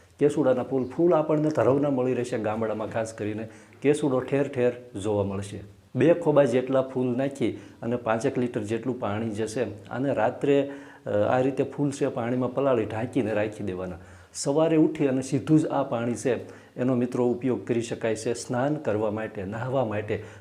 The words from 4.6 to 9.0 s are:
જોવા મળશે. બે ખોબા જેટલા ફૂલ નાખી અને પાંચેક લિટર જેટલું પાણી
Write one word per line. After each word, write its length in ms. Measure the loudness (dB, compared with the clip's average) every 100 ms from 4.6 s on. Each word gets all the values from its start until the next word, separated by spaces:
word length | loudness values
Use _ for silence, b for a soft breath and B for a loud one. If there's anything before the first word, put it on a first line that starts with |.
| 0 0 -10 -6
જોવા 240 | 0 0
મળશે. 360 | 0 -2 -8 -10 -14 -20 _ 2
બે 180 | 4
ખોબા 300 | 4 4 4
જેટલા 380 | 6 4 2 0
ફૂલ 360 | 0 -2 -2 0
નાખી 420 | -2 -2 -2 -4 B B
અને 140 | -4 -4
પાંચેક 420 | 0 0 0 -2
લિટર 260 | -2 -4
જેટલું 360 | -4 -4 -4
પાણી 300 | -4